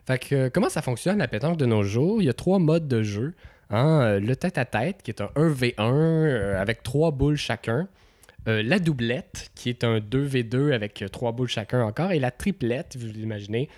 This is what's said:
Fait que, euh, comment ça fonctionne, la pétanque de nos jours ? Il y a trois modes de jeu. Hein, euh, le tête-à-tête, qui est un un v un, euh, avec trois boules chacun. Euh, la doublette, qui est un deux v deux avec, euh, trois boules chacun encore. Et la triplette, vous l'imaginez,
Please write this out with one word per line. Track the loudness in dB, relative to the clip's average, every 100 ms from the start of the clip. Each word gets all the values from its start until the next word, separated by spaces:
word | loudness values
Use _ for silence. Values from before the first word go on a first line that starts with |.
| -4
Fait | -4
que, | 0 0
euh, | 2
comment | 2 0
ça | 0
fonctionne, | -4 -2 0 0
la | 0
pétanque | 0 0 0
de | 2
nos | 2
jours ? | 2 2 2 2
Il | 2
y |
a |
trois | 0 0 2
modes | 4 2 2
de | 0
jeu. | 0 -2 -6 -8 -18 -20 -4
Hein, | 2 4 4
euh, | 4 4
le | 2 0
tête-à-tête, | -2 -2 -2 -2 -2 -4
qui | -10
est | -8
un | -4 0
un | 2
v | 2 0 0
un, | 2
euh, | 2 2 2 2 0 0 0
avec | 0 -2
trois | -2 0 0
boules | 2 2 0
chacun. | -2 -4 -2 -2 -2 -8 _ _ -20 -8 -2
Euh, | 0
la | 2 2
doublette, | 2 0 0 -2 -6 -14 -16 -8
qui | -6
est | -2
un | 0 0
deux | 0 -2
v | 0 -2
deux | 0 0 2
avec, | 0 -2 -6
euh, | -10
trois | -4 -4
boules | -2 -2
chacun | -4 -2 0
encore. | 0 0 0
Et | 0
la | 0
triplette, | -2 -4 -2 -2 -2 -6 -10
vous | -10
l'imaginez, | -8 -8 -8 -4 -4 -4